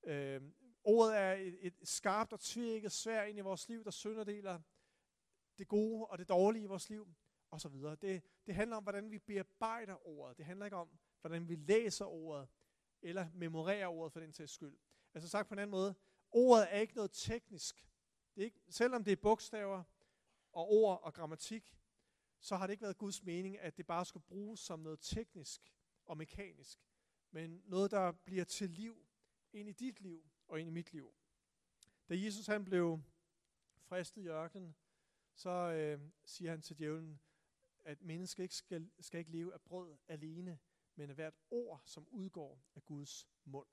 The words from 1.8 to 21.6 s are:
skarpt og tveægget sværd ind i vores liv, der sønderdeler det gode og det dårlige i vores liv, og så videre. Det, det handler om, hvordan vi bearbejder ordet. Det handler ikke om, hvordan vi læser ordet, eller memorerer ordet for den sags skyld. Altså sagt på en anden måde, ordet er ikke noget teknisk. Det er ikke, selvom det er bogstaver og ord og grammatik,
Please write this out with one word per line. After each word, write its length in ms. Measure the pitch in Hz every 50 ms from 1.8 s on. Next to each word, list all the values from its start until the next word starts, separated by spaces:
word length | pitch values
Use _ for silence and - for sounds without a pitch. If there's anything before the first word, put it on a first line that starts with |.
| -
skarpt 500 | - - - - 208 190 214 226 - 226
og 60 | 202
tveægget 520 | - - - 226 240 233 226 220 208 202
sværd 380 | - - - 220 226 220 202 208
ind 80 | 214 208
i 40 |
vores 280 | 196 190 190 170 - -
liv, 140 | 233 226 220
der 80 | 208
sønderdeler 720 | 180 - - 208 220 220 214 202 208 208 202 196 180 170 160 _ _ _ _ _ _ _ _ _ _ _ _ _ _ _ _ _ _ -
det 100 | 196 -
gode 400 | 208 208 214 220 226 220 220 202
og 100 | 190 170
det 120 | 180 -
dårlige 340 | 190 180 190 202 226 226 214
i 40 | 196
vores 220 | 190 185 - -
liv, 240 | 214 214 214 185 165 _ _ _ _ _ _ _
og 100 | - 156
så 80 | - 160
videre. 260 | 139 135 135 151 156
Det, 280 | 147 - 196 190 180 - - _ _ _
det 100 | - 190
handler 220 | 170 208 233 233 214
om, 60 | 208
hvordan 280 | 202 202 202 202 220
vi 80 | 214 214
bearbejder 880 | _ - 208 196 185 _ _ _ 226 220 226 233 226 196 190 156 - 180
ordet. 300 | 156 147 143 131 123 -
Det 80 | 160
handler 200 | 151 180 196 202
ikke 120 | 208 196 185
om, 220 | 170 160 160 - _ _ _ _
hvordan 260 | _ 160 165 170 170 165
vi 80 | 170
læser 500 | 160 147 147 196 220 233 214 - - 202
ordet, 420 | 190 170 165 160 160 151 143 135 127 _ _ _ _ _ _ _ _ _ _
eller 280 | - 175 170 196 180 160 165
memorerer 540 | 180 170 165 165 160 160 175 202 208 196 180
ordet 260 | 170 165 165 156 -
for 60 | 160
den 140 | 165 156 147
sags 180 | - 160 139
skyld. 260 | - - - 143 135 _ _ _ _ _ _ _ _
Altså 160 | - 160 175
sagt 180 | - 202 208 -
på 60 | 208
en 60 | 196
anden 120 | 202 208
måde, 240 | 202 185 190 202 190 - _ _ _ _ _ _
ordet 420 | - 233 247 254 240 226 208 170 190
er 60 | 202
ikke 160 | 220 220 -
noget 160 | 254 208 190 -
teknisk. 720 | - - - 220 233 - _ 214 160 - - - - - - _ _ _ _ _ _ _ _ _
Det 60 | -
er 40 | 196
ikke, 160 | 233 - - _ -
selvom 340 | 180 - 233 247 254 240 208
det 80 | 208
er 40 | 196 -
bogstaver 640 | - 208 220 220 - - - 220 208 196 196 185 180 - _ _ _ _ _ _ _ _ _ _ _ _
og 160 | _ 175 165 202
ord 320 | 214 214 220 208 185 175 -
og 100 | 170 151
grammatik, 640 | - 165 151 160 156 - - 214 226